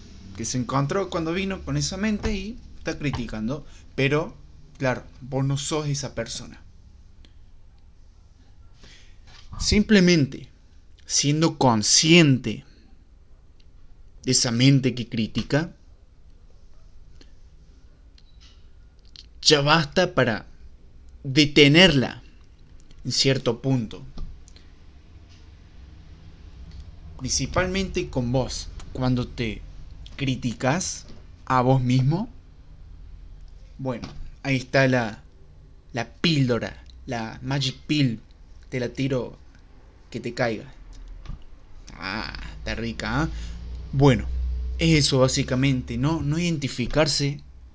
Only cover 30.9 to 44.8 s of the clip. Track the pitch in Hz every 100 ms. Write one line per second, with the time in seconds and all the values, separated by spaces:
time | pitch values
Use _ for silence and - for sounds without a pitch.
30.9 | - - - - - - 131 123 131 123
31.9 | 127 127 165 226 - - - - - -
32.9 | - - - - - - - - - 131
33.9 | 117 107 - - - 139 131 131 139 135
34.9 | 127 110 110 - - - - - - -
35.9 | 120 117 - 175 151 127 117 104 - -
36.9 | - - 120 113 - 127 139 131 - -
37.9 | 151 135 107 - - - - - 131 120
38.9 | - 135 131 107 - - - - - -
39.9 | - - 120 123 117 120 107 - - -
40.9 | - - - - - - - - - -
41.9 | - 95 104 85 - - - - 110 117
42.9 | 110 107 123 160 - - - - - -
43.9 | 139 143 113 - - - - - -